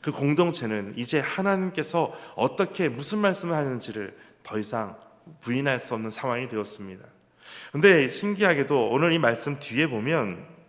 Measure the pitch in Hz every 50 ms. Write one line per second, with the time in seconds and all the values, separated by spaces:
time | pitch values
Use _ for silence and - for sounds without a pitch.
0 | - 156 139 - 139 143 147 156 175 170 156 - 127 110 107 107 104 98 92 104
1 | 120 120 156 151 131 - - - 190 202 196 190 185 185 175 - 151 - - 170
2 | 156 - - - - - - - 110 - - - 196 - - - 185 147 117 123
3 | 143 - 214 214 208 196 180 - - 170 165 151 147 135 127 120 - - 101 107
4 | 101 92 - - - - - _ _ - - 107 104 104 - 117 110 98 101 -
5 | - - - _ _ - - - - 120 120 131 139 143 131 123 - - 123 110
6 | 110 110 107 - - 131 120 120 127 120 113 107 104 101 - - 101 95 92 95
7 | - - _ _ _ _ _ _ - - - - - - - 143 160 202 185 160
8 | 135 127 - - - 202 208 185 208 185 170 143 139 139 151 135 113 110 113 135
9 | 160 170 160 165 156 117 117 113 - 147 143 139 - - 113 127 156 156 127 110
10 | 107 135 165 156 120 98 87 82 - - - - -